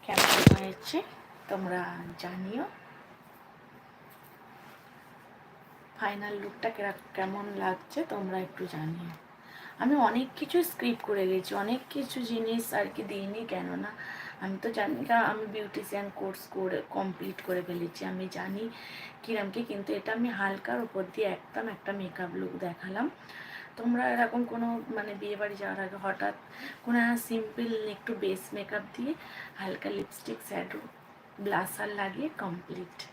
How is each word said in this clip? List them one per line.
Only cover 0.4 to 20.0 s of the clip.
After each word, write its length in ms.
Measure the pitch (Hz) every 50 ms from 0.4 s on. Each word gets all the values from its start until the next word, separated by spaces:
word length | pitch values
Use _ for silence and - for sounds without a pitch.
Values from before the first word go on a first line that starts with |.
| 180 - -
হয়েছে 460 | - 196 190 190 - - - - 320 427 - - - - - - - - -
তোমরা 320 | 196 190 190 180 180 180 175 175 175 175 175 170 170 -
জানিও। 460 | - 175 185 185 185 190 214 247 349 427 - - - - - - - - - - - - - - - - - - - - - - - - - - - - - - - - - - - - - - - - - - - - - - - - - - - - - - - - - - - - - - - - - -
ফাইনাল 360 | 214 202 202 202 202 208 208 202 196
লুকটা 280 | 202 202 - - 226
কেরা-, 440 | 226 - 202 202 190 - - - -
কেমন 300 | - 190 190 196 202 202 208 202
লাগছে 480 | 196 196 185 185 180 - - - 277 330 -
তোমরা 300 | - 202 196 185 185 190
একটু 280 | 185 185 - - 185
জানিও। 440 | 175 - 160 156 160 165 170 175 170 165 - - - - - - - - - - - - -
আমি 160 | - 254 294
অনেক 320 | 294 247 208 220 240 262 262 -
কিছু 260 | - 302 285 - 349 339
স্ক্রিপ্ট 400 | 339 - - 247 240 233 233 -
করে 240 | - 214 196 190
গেছি, 280 | 185 190 185 180 - 202
অনেক 260 | 202 196 214 240 262 - -
কিছু 320 | - 285 269 240 - 262 247
জিনিস 520 | 226 233 226 226 220 226 233 233 - -
আর 120 | 208 202 196 -
কি 80 | - 220
দিইনি, 420 | 196 208 196 196 196 202 220 226 233
কেননা 420 | 190 180 180 180 180 180 196 208 214 - - - - - - - - -
আমি 180 | 185 190 190 190 -
তো 80 | 233
জানি 300 | 226 220 202 202 - - - -
না, 100 | 233 233
আমি 260 | 220 208 214 214 220
বিউটিশিয়ান 640 | 214 202 220 214 202 - 208 202 - - 202 202 202 190
কোর্স 280 | 208 202 190 190 - - -
করে, 320 | - 190 190 185 180 - - -
কমপ্লিট 520 | - 196 196 190 180 160 175 190 185 - -
করে 160 | - 185 180 175
ফেলেছি, 420 | 180 175 175 170 170 - - 190
আমি 240 | 185 185 185 185 185 -
জানি 360 | - 180 190 196 202 226 233 233 - - - - - - - - - -
কিরম 280 | - 226 214 202 196
কি, 120 | 190 - 240
কিন্তু 300 | - 208 202 196 - 320
এটা 200 | 202